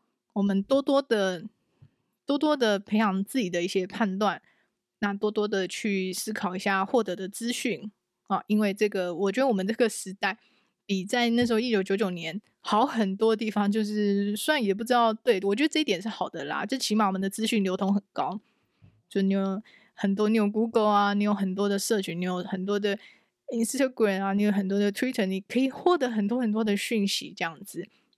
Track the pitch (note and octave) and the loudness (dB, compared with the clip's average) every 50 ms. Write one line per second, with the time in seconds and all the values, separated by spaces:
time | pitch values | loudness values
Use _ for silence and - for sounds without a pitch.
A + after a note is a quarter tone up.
0 | _ _ _ _ _ _ - G3+ G3 G3+ G3 G3 G3+ - C4+ C#4 C4+ - C#4 C4+ | _ _ _ _ _ _ -4 -2 0 0 0 0 0 2 2 2 2 2 2 2
1 | C#4 - A3+ G#3 F#3+ F#3+ F3+ E3 G#3 - _ _ _ _ _ _ - - _ _ | 2 2 0 0 0 0 -2 -6 -10 -14 _ _ _ _ _ _ -20 -20 _ _
2 | _ _ _ _ _ - C#4 C#4+ D#4 D4+ D4+ C4+ A#3+ G#3+ G3+ G3 G3+ - G#3 G#3+ | _ _ _ _ _ -2 -2 2 2 2 2 4 4 2 2 0 0 0 0 2
3 | A3+ G3+ F#3 F#3+ G3 - - C4+ G#3+ F3+ F3 F3 F3 F#3 - F#3+ F#3 F3 - - | 2 2 0 0 -2 -2 -2 -2 -2 0 -2 -2 -2 0 0 -2 -2 -2 -2 -2
4 | A#3 F#3+ F#3 G3 G#3+ G3 E3 - _ _ _ _ _ _ _ _ _ _ _ - | -2 -2 0 0 0 -2 -2 -4 _ _ _ _ _ _ _ _ _ _ _ -6
5 | G#3+ G3+ G3+ G3+ G#3+ G#3+ G#3+ G#3+ G#3 G#3 G#3 F#3+ F#3 F3+ - - - G#3+ G3 F#3+ | -4 -4 -4 -2 -2 -2 0 0 -2 0 0 -2 -2 -2 -4 -4 -2 -2 0 0
6 | F#3 F#3 F3+ - - A3 G#3+ - - F3+ F3+ F#3 - G3+ G3 F#3+ G3 F#3+ - A#3 | -2 -4 -4 -6 -6 -6 -6 -4 -4 -4 -4 -2 -2 0 0 0 0 2 0 0
7 | G#3+ F#3+ F3+ F#3+ F#3+ F#3 - - A3+ A#3+ A#3+ - - B3 F3+ - - G#3 - _ | 0 0 -4 -6 -8 -10 -8 -8 -6 -6 -4 -4 -2 -4 -4 -4 -8 -12 -14 _
8 | _ _ _ _ _ - G3 - - - G#3+ G#3 G#3+ G3+ G3 - G#3+ G3+ G3+ F#3+ | _ _ _ _ _ -4 -4 -2 -2 0 0 2 2 2 0 0 0 0 0 -2
9 | F3+ F3+ F3 D#3 G3+ G3 G3 B3 C4+ C4+ G#3+ F#3+ F#3 G3+ A3+ - A#3+ G#3+ - - | -4 -2 -2 -2 -2 0 2 2 2 2 2 2 0 -2 0 2 2 0 0 -4
10 | - F#3 F#3+ - G#3 F#3+ - - _ _ _ _ _ _ _ _ _ - G3 F#3+ | -10 -12 -8 -4 -2 -4 -4 -4 _ _ _ _ _ _ _ _ _ -4 -2 -2
11 | F3+ G3+ B3 A#3+ A#3+ A#3 A#3 A#3+ B3 A#3 A3+ G#3+ B3 B3 A3 G3 F#3+ - G3 G3+ | -2 -2 0 0 2 2 2 2 2 2 2 0 2 2 0 0 2 0 0 0
12 | A3 F#3 F3+ E3 E3 E3 E3 G#3+ - _ _ _ - - G#3+ G#3+ B3+ C#4 C4 A3+ | 0 -2 -2 -6 -8 -8 -8 -10 -12 _ _ _ -4 0 2 4 4 2 2 0
13 | G#3 F#3+ F#3+ G3+ A3 A3+ A3 G#3+ A#3 G#3+ - G#3 G3+ G3+ G#3 A3 G#3+ G#3 G#3 G#3 | 0 0 0 2 2 2 2 2 0 -2 0 0 2 2 2 0 0 0 0 0
14 | G#3 G3+ G3+ G3+ G3+ G#3 G#3 G#3+ - - D4+ C#4+ A3 G3 F#3+ G#3+ A#3 A#3+ B3+ A#3+ | 2 2 2 2 0 0 -2 -2 0 0 2 2 2 0 0 0 0 2 2 4
15 | A#3 A3+ A3 - - B3+ G#3 F#3 F#3+ G3 G#3 A#3 D4+ D#4 - D#4 D4+ C4 F#3 E3 | 4 2 2 0 2 2 2 2 2 0 0 2 2 0 2 0 0 0 0 -2
16 | G3+ A3+ - - F#3 - - - C#3+ C#3+ - C#3+ - G#3 C4+ C4 - - G#3 A3 | -2 -6 -6 -4 -6 -6 -6 -8 -6 -6 -4 -4 -4 -4 -4 -4 -2 0 2 2
17 | G#3+ F#3+ F#3+ F#3+ G3 G3 - - A3 G#3+ A#3+ G#3 F#3+ F#3 F#3 F#3+ G3 F#3+ G3 G3+ | 2 2 0 0 -2 -2 -2 -2 -2 0 0 2 2 0 0 0 0 2 0 0
18 | - _ - - C3+ - - A3 _ _ _ _ _ _ _ _ - - _ _ | -2 _ -6 -4 -4 -4 -4 -8 _ _ _ _ _ _ _ _ -20 -20 _ _
19 | _ - - G3 G3 G3 G3 G3 G3 G3 F#3+ G#3 - - - - _ _ _ - | _ -6 -2 0 0 2 2 0 0 -2 -4 -6 -8 -14 -20 -20 _ _ _ -4
20 | - G3 G3 G3+ G#3+ G#3 A3+ A3+ G#3 G3+ G#3 G#3+ A#3 A3+ - A3+ G#3+ G#3+ G#3 G3+ | -2 0 0 2 2 2 2 2 2 2 0 0 0 2 2 2 4 4 4 4
21 | G3+ G3+ G3+ G3+ G#3 G#3 G#3 G3 G3+ F#3 F#3 G3+ G3+ G3+ G3+ G3 - - A3+ G3+ | 4 2 2 2 2 2 0 0 0 -2 -2 0 0 0 0 0 0 0 0 0
22 | F#3+ F3 E3 F3 F3+ F#3 F3+ F3+ F3+ - G3 F#3 F#3 G3+ G#3 G3+ G#3 G3+ G3+ - | 0 -2 -4 -4 -2 -2 -2 -4 -4 -6 -6 -6 -2 -2 -2 0 0 -2 -4 -4
23 | - - - _ _ _ _ _ _ - C4 A3+ A3+ - - C4 C#4 B3+ B3+ - | -8 -16 -20 _ _ _ _ _ _ -6 -4 -2 -2 -2 0 0 0 0 2 2
24 | A3 G3+ F#3+ F#3+ G3 G3 G3 G3+ G#3 G#3+ G3 G3+ F#3+ F#3 G3 G3+ G#3 G3+ G3+ - | 2 2 2 2 0 0 2 2 2 2 2 2 0 0 0 2 2 0 0 0
25 | B3 C4 B3+ A#3 G3 F#3+ F#3+ F#3+ - - - B3 C4+ C4 - - - F4+ F4+ C#4+ | -2 -2 0 -2 -2 0 -2 -4 -4 -2 0 0 0 0 -2 0 2 2 2 2
26 | C4 B3 A3+ G#3+ G3+ G3+ A#3+ B3+ B3 G#3+ G#3 A3 A3+ G#3+ G3+ G3+ - - A#3+ G#3+ | 2 0 0 0 0 0 0 0 0 0 0 0 0 0 0 0 0 -2 0 0
27 | G3+ G3 - - - D3 F#3 - F3+ E3 D#3+ C#3+ - - - E3 F#3+ - _ _ | 0 0 -2 -4 -6 -8 -6 -6 -6 -6 -6 -8 -16 -14 -12 -12 -12 -12 _ _
28 | _ _ _ | _ _ _